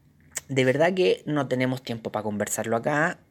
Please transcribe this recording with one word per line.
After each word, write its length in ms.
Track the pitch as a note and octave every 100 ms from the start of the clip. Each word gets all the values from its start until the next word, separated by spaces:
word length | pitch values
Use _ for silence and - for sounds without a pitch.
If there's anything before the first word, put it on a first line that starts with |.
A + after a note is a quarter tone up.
| _ _ _ - -
De 160 | C3+
verdad 280 | B2+ C#3 E3+
que 300 | F#3+ E3+ -
no 220 | D3 D3 C3+
tenemos 340 | B2+ B2+ B2+
tiempo 280 | - A2+ A2+
para 140 | G#2+
conversarlo 520 | G#2+ G#2 G#2 - A2 A2+
acá, 440 | D3 D3 E3+ D#3+ _